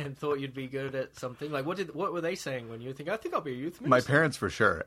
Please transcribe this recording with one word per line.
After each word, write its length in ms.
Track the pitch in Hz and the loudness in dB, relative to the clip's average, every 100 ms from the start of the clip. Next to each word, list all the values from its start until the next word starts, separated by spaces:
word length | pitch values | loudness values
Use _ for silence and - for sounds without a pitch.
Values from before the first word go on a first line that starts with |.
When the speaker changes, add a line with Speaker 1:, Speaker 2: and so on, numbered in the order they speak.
Speaker 1:
and 140 | 143 139 | -8 -4
thought 220 | 147 139 | -2 0
you'd 120 | 139 | -2
be 140 | 131 131 | -6 -6
good 280 | 135 135 131 | -4 -4 -4
at 200 | 131 - | -6 -6
something? 320 | - 123 147 | -8 -6 -4
Like, 160 | 147 139 | -2 -2
what 120 | 185 | -2
did, 180 | 175 147 | -4 -2
what 160 | 190 | -2
were 80 | 170 | 0
they 160 | 165 190 | -2 -2
saying 320 | 151 127 113 | -4 -6 -6
when 140 | 113 | -8
you 80 | 123 | -8
were 40 | |
thinking, 200 | 135 151 | -6 -4
"I 40 | 220 | -4
think 160 | 349 | -2
I'll 60 | 226 | -2
be 120 | 156 | -2
a 20 | 123 | -4
youth 240 | 151 - | -6 -2
Speaker 2:
My 80 | 185 | 4
Speaker 1:
minister"? 240 | 127 123 | 4 6
Speaker 2:
parents, 240 | 143 160 - | 6 4 2
for 120 | 101 | 0
sure. 340 | - 107 85 | 4 4 4